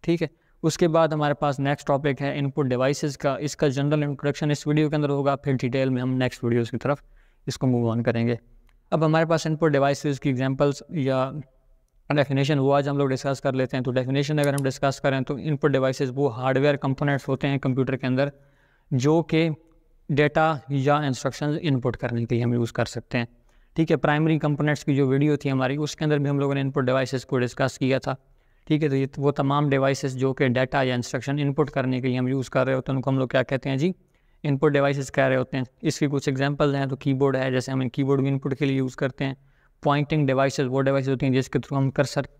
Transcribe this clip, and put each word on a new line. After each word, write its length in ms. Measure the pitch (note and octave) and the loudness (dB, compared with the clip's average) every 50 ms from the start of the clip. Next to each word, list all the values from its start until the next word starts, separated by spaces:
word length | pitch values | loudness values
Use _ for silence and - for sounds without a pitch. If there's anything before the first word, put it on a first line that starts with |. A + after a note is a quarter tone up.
| - | 0
ठीक 180 | - E3+ E3 E3+ | -2 -2 0 -2
है, 80 | D3 _ _ _ _ _ _ - | -6 _ _ _ _ _ _ -2
उसके 240 | E3 - - F3+ E3+ | -2 2 2 2 4
बाद 240 | D#3 E3 E3 D#3 D#3 | 4 4 4 4 2
हमारे 220 | D3+ D3 D3 D3 | 0 0 0 0
पास 220 | - D#3 D3 C#3 C3 | 0 0 -2 0 0
नेक्स्ट 260 | C#3 C#3 C#3+ C#3+ - | 0 0 0 -2 0
टॉपिक 340 | - C#3+ C3+ C#3+ D3 C3+ B2 | 0 0 0 2 -2 -2 -2
है 160 | C#3+ C#3 C#3 D3 | -2 -4 -2 -2
इनपुट 280 | C#3+ C#3 C3+ - D3 | -4 -2 -2 0 0
डिवाइसेस 500 | C3 B2+ A#2+ B2+ C3+ D3 - - D3+ C3+ | 0 2 2 2 0 0 0 -2 -6 -6
का। 200 | - - C#3+ C3+ B2+ | -2 -2 -2 -2 -2
इसका 300 | D3 D3 - - - D3+ | -4 -6 -4 0 0 0
जनरल 320 | B2+ C#3 C#3 D3 D3+ D3+ D3 | 0 0 0 2 2 0 0
इंट्रोडक्शन 480 | C#3+ C#3+ - - C#3+ C#3+ - D#3 D3+ | -2 -4 -4 -4 -4 -2 -2 0 -2
इस 160 | D3 - - | -2 -2 0
वीडियो 240 | D3 D3+ D3+ D#3 D3 | 0 2 2 2 2
के 60 | D3 | 2
अंदर 140 | D3+ D3 C#3 | 0 0 0
होगा, 240 | C#3+ C#3 C#3 C#3 C#3 | 0 0 0 0 -2
फिर 180 | C3 - C#3+ C3+ | -2 -2 -2 -2
डिटेल 340 | B2 C3+ B2+ A#2 C3+ C3+ C3+ | 0 0 -2 0 0 0 0
में 100 | C3 B2 B2 | 0 0 -2
हम 80 | C3 B2+ | -2 0
नेक्स्ट 280 | B2+ B2+ B2 - - - | 0 0 -2 -2 -2 -2
वीडियोज़ 260 | A#2+ A#2+ A#2+ A#2 A#2 | 0 2 2 0 -2
की 60 | - A2+ | -4 -4
तरफ 240 | - C3 C#3+ - - - - - _ _ _ _ _ | -2 -2 -2 -2 -6 -20 -20 -20 _ _ _ _ _
इसको 200 | - C#3 - - | -10 -6 -2 0
मूव 220 | C3 B2+ A#2+ A#2+ A2+ | 0 2 2 0 0
ऑन 140 | A2+ A#2+ A#2 | 0 0 0
करेंगे। 360 | B2 A2+ A#2 A2+ A#2 A#2+ A2+ _ _ - - _ - _ _ _ _ - | 0 0 0 0 0 -2 -4 _ _ -20 -20 _ -20 _ _ _ _ -2
अब 120 | E3 D#3 | 0 2
हमारे 220 | D#3 D#3 D#3+ E3 | 2 4 2 2
पास 200 | D#3+ E3+ D#3 - | 2 0 0 0
इनपुट 260 | D#3+ D#3 D3+ E3+ D#3+ C#3+ | -2 -2 2 2 2 4
डिवाइसेस 460 | C#3 C3+ C#3 C#3+ - - D3+ C#3+ C3+ | 4 2 2 0 0 -2 -4 -4 -2
की 120 | - D3 | -2 -2
एग्जांपल्स 520 | C3 B2 C3 C3+ C3+ C3+ C#3+ C#3+ C3+ - - _ F3+ | 0 0 0 -2 0 2 0 0 0 -2 -10 _ -6
या 380 | E3 C3 C3 C3 C3 C3 C3+ C3+ D3+ - _ _ _ _ _ _ _ _ _ _ _ _ _ | -4 -2 0 0 0 -2 -2 -6 -10 -14 _ _ _ _ _ _ _ _ _ _ _ _ _
डेफिनेशन 480 | C#3+ D3 C#3 C#3 C#3 C3+ C#3 C3+ D#3 C#3 | 0 0 2 2 2 0 2 2 2 2
वो 120 | C3 C#3 C#3 | 4 4 4
आज 160 | C#3+ C#3 D3 | 2 2 0
हम 100 | C#3+ C#3 | 0 0
लोग 100 | C#3+ C3+ | 0 0
डिस्कस 300 | C3 B2+ - C#3+ C#3 C3 | 0 -2 -2 -4 -4 -2
कर 140 | - C#3+ C3 | -2 -2 0
लेते 220 | C3 C3 A#2+ - | 0 -2 0 -2
हैं। 80 | C3 B2 | -4 -2
तो 60 | C3+ B2 | 0 0
डेफिनेशन 460 | C3 B2+ B2 C3+ C#3 C#3+ C3+ D#3 D3+ | -2 0 0 0 0 0 0 0 0
अगर 160 | C#3+ C#3+ C#3 | 2 0 0
हम 80 | C#3 C3+ | 0 -2
डिस्कस 380 | C#3 B2+ - - C#3 C3 - | -4 -4 0 -2 -2 -2 0
करें 220 | - D3 C3+ C3+ B2+ | 0 0 0 0 -2
तो 140 | - D3+ B2+ | -4 -6 -6
इनपुट 300 | F#2+ D#3 D3+ C3+ - D3+ C3+ | -2 -4 -4 0 2 2 2
डिवाइसेस 380 | C3+ C3 C3 C3 - D3 B2+ | 4 2 2 0 0 -4 -4
वो 180 | B2 C3+ C#3+ C#3+ | -2 0 -2 -2
हार्डवेयर 460 | A2 A#2 B2+ C3 C3+ C3+ C3+ D3 C#3+ - | -2 -2 -2 0 2 2 4 2 2 2
कंपोनेंट्स 500 | - C3+ C3+ - D3+ C#3+ C#3+ C3 - - | 0 -2 -2 0 0 0 0 -2 -2 -4
होते 180 | C3+ B2 - | -4 -2 0
हैं 120 | C#3+ C#3 C#3 | -2 -2 0
कंप्यूटर 360 | - - B2+ C3 C3 B2 C3 | 0 -2 0 0 0 -2 -2
के 100 | B2 - | -4 -2
अंदर 260 | C3 B2+ B2+ C#3 C#3+ - - _ _ _ _ _ _ _ _ _ _ | -2 0 0 0 -2 -2 -10 _ _ _ _ _ _ _ _ _ _
जो 300 | D3+ C3 A#2+ D3 D#3 E3 D#3+ | -2 0 2 4 4 2 2
कि 240 | D#3+ E3 D#3+ E3 E3 D3+ - _ _ _ _ _ _ _ _ _ _ | 2 0 0 2 0 -2 -6 _ _ _ _ _ _ _ _ _ _
डेटा 520 | D3+ C3+ D3+ D3 D3 E3+ D#3 D#3+ D#3+ C3+ - - C#3 | 0 2 2 2 4 2 2 2 0 -2 -6 -4 -4
या 300 | C#3 C3 C#3+ D3 D3+ D3+ | -2 2 2 2 2 2
इंस्ट्रक्शंस 540 | C#3 B2+ - - C#3 A#2+ - D3+ D3 D3 D#3+ - | -2 -4 -2 -4 -6 -4 -2 -4 -2 -2 -2 0
इनपुट 340 | D#3+ C#3 B2+ B2 C3 A2 | 0 0 0 0 -2 -4
करने 280 | - - B2+ B2 A#2 A#2 | -2 -6 -4 -2 -4 -2
के 100 | A2+ C3 | 0 0
लिए 100 | A#2 A#2+ | 0 0
हम 100 | A#2+ A#2+ | 0 0
यूज़ 180 | A#2+ A#2 A#2 - | 0 -2 -2 -2
कर 120 | - A#2+ | -4 -4
सकते 320 | - - A#2+ - _ - B2+ | -4 -4 -12 -12 _ -4 -4
हैं। 100 | A#2 - - _ _ _ _ _ _ _ _ | -4 -4 -8 _ _ _ _ _ _ _ _
ठीक 140 | - E3 D#3 | -2 2 2
है, 60 | E3+ C#3 | 2 2
प्राइमरी 400 | - D#3 D3 D3+ D#3+ D#3+ D#3+ D3+ | 2 2 2 4 4 2 2 2
कंपोनेंट्स 460 | - D3+ D3 C#3 D3 D3+ D3+ C#3 - | 2 0 0 0 0 0 0 0 0
की 120 | - C#3+ | 0 2
जो 100 | C3 C#3+ C3 | 2 2 2
वीडियो 280 | C3 C#3 D3 D3+ D3 | 4 2 4 2 2
थी 120 | C#3 - C#3+ | 0 0 -2
हमारी, 280 | C3+ C3 C3 B2+ C#3 D3 | 0 0 0 0 -2 -2
उसके 260 | D3+ C#3+ - - D#3+ | -4 -6 -6 -4 -2
अंदर 140 | D3+ D3+ C#3+ | 0 0 0
भी 100 | C#3+ C#3 | 0 0
हम 120 | C#3+ C#3 | 0 0
लोगों 140 | C#3 C#3 C#3 | 0 0 0
ने 60 | C#3 | 0
इनपुट 240 | C#3 C3+ C3 C#3+ C3 | -2 -2 -2 0 0
डिवाइसेस 400 | B2 B2+ C3 C3 B2 - C3 - | 2 2 0 0 0 -4 -6 -4
को 140 | - - C3 | -2 0 0
डिस्कस 380 | A#2+ B2 - - C#3+ C3 - - | 0 0 -2 -2 -2 -2 -2 -2
किया 200 | C#3+ C3 C3 C3+ | 0 0 0 0
था। 180 | - C#3 C3 - _ _ _ _ _ _ _ _ _ | 0 -4 -6 -6 _ _ _ _ _ _ _ _ _
ठीक 160 | - D#3 D3+ D#3+ | 0 0 2 2
है, 60 | D3+ | 2
तो 80 | C3+ | 2
ये 120 | C3+ C3+ C3+ C#3 - | 0 0 -2 -4 0
वो 120 | C#3 C#3+ D#3 | 0 0 0
तमाम 360 | - C#3+ C#3 C#3+ D3 D3 D3 | 2 0 0 2 2 2 2
डिवाइसेस 420 | C#3 C3+ C3+ C3+ C#3 - - C#3 C3 | 2 2 2 2 0 0 -2 -6 -4
जो 180 | B2+ C3 C3+ C3 | 0 0 0 2
कि 160 | - D3+ C3 | 2 2 2
डेटा 320 | A#2+ B2+ C3 B2+ - C#3+ C3+ | 2 2 0 0 0 0 0
या 120 | B2+ B2+ | 0 0
इंस्ट्रक्शन 440 | B2 A#2+ - - C3 A#2 - C#3 D3 | -2 -4 -4 -6 -6 -4 -2 -2 0
इनपुट 320 | D3 C#3 C#3 C#3 D3+ C#3 | 0 -2 0 0 -2 0
करने 300 | - C#3 C3 B2+ C3 B2+ | 0 -4 -2 -2 -2 -2
के 80 | B2 C3 | -2 -2
लिए 100 | B2 B2+ | -2 0
हम 100 | B2+ B2+ | -2 -2
यूज़ 220 | C3 C3+ B2 - | -2 -2 -4 -2
कर 160 | - C3+ C3 | 0 0 0
रहे 80 | B2+ C3+ | 0 0
होते 180 | C3 B2+ - C3+ | -2 -2 -2 -4
हैं, 40 | |
उनको 140 | C3+ B2 C#3+ | -2 0 0
हम 80 | C3+ C3+ | 0 0
लोग 120 | C3 B2 | 0 0
क्या 120 | - C3 B2 | 0 0 0
कहते 260 | - C#3 C3 - C#3 | 0 -2 -4 -2 -2
हैं 80 | C3+ C3 | -2 0
जी, 140 | D3 F#3 F#3 _ _ _ _ _ _ _ _ _ - | 0 0 -2 _ _ _ _ _ _ _ _ _ -2
इनपुट 280 | D3+ C#3 C3+ D3 D#3 C#3+ | -2 0 2 2 2 4
डिवाइसेस 380 | C#3+ C#3 C#3 C#3+ C#3+ C3+ - | 4 2 2 0 -2 -4 -4
कह 160 | - - C3+ | 0 0 2
रहे 120 | C3+ C3 B2+ | 2 2 0
होते 180 | B2+ - - | 0 -2 -4
हैं। 100 | C3+ B2+ - _ _ - | -6 -6 -6 _ _ -4
इसकी 220 | E3 C#3+ - D#3 C#3+ | -4 -2 0 -2 0
कुछ 200 | C3 C#3 - - | 0 -2 -2 -2
एग्जांपल्स 460 | C3+ C3 C#3 C#3 D3 C#3 D3+ D3 C#3 | -2 0 -2 -2 0 2 2 2 2
हैं, 140 | C#3 C#3 C3 | 0 -2 -2
तो 80 | C3+ C3 | -4 -4
कीबोर्ड 380 | - C#3+ C3+ C3 C#3 C#3 C3 | -2 -2 2 2 2 2 2
है, 140 | C3 C3 C3+ B2+ | 0 0 0 0
जैसे 200 | B2+ B2 - C3 | -2 -2 -2 -2
हम 160 | C3 C3 B2 | -2 -2 -2
कीबोर्ड 320 | - - C#3 C3 C#3 C#3 | -2 -2 0 2 2 2
भी 80 | C3+ C#3 | 2 0
इनपुट 260 | C#3 C3+ C3+ C#3+ C3 | 0 -2 -2 -4 -2
के 100 | - D3+ | -2 0
लिए 120 | C#3 C3+ | 0 0
यूज़ 200 | C3+ C3 B2+ B2+ | 0 -2 -4 -4
करते 280 | - D3 C3+ C3 - C#3+ | -4 -6 -6 -4 -4 -6
हैं। 120 | C3+ C3+ - _ _ _ _ _ _ _ _ - | -6 -6 -8 _ _ _ _ _ _ _ _ 0
पॉइंटिंग 440 | C#3+ C#3+ D3 D3 C#3 E3 D#3 D3 | 0 2 2 0 0 0 2 2
डिवाइसेस 400 | C3+ C3+ C3 C3+ C#3 C3 - C#3+ | 2 2 2 2 0 2 0 -2
वो 140 | B2 B2+ C3+ | 0 0 2
डिवाइसेस 300 | C3+ C3+ C#3 C#3 C3 C3+ | 2 2 2 2 0 0
होती 160 | C3+ B2 C#3+ | -2 0 0
हैं 60 | C3+ B2+ | 2 2
जिसके 260 | C3+ B2+ - - C3+ | 2 0 0 -2 -4
through 180 | A#2+ - C#3+ | -4 -2 -2
हम 140 | C#3 C#3 C3+ C3+ | 0 0 0 2
कर्सर 340 | - C#3+ C3+ - C#3+ C3+ - _ | 0 -2 0 0 -6 -6 -6 _